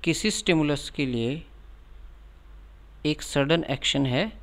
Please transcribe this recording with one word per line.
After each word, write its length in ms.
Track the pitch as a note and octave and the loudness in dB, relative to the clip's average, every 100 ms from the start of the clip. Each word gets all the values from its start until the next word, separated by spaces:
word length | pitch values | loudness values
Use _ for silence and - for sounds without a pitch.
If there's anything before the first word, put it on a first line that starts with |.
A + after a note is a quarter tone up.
किसी 280 | - D#3 G#3+ | 0 2 0
स्टिमुलस 580 | - - D#3+ D3 C#3+ - | 0 2 4 4 0 -2
के 160 | - | -4
लिए 400 | C3+ A#2+ A#2 D#3 - - - - - - - - - - - - - - - - | -2 0 0 -2 -10 -18 -20 -20 -20 -18 -18 -18 -20 -20 -20 -20 -20 -20 -20 -4
एक 160 | D3 D3+ | -2 -2
सडन 420 | - C#3+ C#3 E3+ | 0 2 4 2
एक्शन 420 | - C3+ - C#3+ | 2 -2 0 2
है 260 | C3+ B2 A3 - | 2 2 0 -6